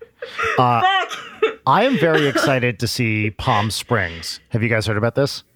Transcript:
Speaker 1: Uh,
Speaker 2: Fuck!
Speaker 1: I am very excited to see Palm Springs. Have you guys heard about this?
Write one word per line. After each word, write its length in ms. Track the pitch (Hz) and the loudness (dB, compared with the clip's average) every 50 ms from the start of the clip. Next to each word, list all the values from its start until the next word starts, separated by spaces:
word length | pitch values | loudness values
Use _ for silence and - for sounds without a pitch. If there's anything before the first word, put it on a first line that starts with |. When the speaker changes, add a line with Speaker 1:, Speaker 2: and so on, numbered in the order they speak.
| - - _ - - - - - - - - - | -20 -20 _ -18 -16 -12 -8 -6 -4 -2 2 2
Speaker 1:
Uh, 240 | 127 123 120 117 | 4 4 4 4
Speaker 2:
Fuck! 800 | 370 381 392 370 349 - - - - - - - - - - - - | 2 2 0 0 -2 -4 -8 -14 -14 -14 -6 -2 -2 -2 -2 -2 0
Speaker 1:
I 200 | - 139 180 233 | 2 4 4 4
am 120 | 269 269 160 | 2 2 2
very 300 | 185 165 156 156 147 139 | 2 2 4 4 2 2
excited 520 | 123 - - - 135 127 120 123 110 - | 0 0 2 2 2 2 2 0 -2 -2
to 80 | 120 107 | -4 -4
see 440 | - - 123 110 107 107 107 107 | -2 0 0 0 0 0 -2 -2
Palm 400 | - - - 135 117 104 104 110 | -4 -4 0 0 2 2 2 0
Springs. 680 | 98 - - - 123 107 92 85 82 82 82 - - - _ _ | -2 -4 -4 -2 -2 -2 -2 -2 -6 -10 -12 -12 -12 -14 _ _
Have 120 | - 113 | -4 -2
you 60 | 113 113 | 0 0
guys 180 | 117 110 104 107 | 0 0 0 0
heard 100 | 107 104 | -2 0
about 180 | 110 117 - | 0 -2 0
this? 300 | 135 143 135 - - - _ _ | 0 -2 -2 -2 -8 -14 _ _